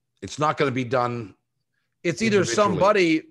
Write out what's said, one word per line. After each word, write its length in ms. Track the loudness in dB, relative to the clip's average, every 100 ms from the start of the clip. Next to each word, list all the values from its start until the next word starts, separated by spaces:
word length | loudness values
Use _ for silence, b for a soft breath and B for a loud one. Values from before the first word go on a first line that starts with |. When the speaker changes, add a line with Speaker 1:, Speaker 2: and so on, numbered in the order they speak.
| _ -18
Speaker 1:
it's 160 | -14 -4
not 180 | -2 0
gonna 140 | -2
be 140 | -2
done 500 | -2 -2 -2 -4 -10 -18 _ _ _ _ _ _
Speaker 2:
it's 180 | -6 -2
either 160 | 0 0
Speaker 1:
individually. 160 | 0 2 2
Speaker 2:
somebody, 520 | 4 2 4 2 0 -2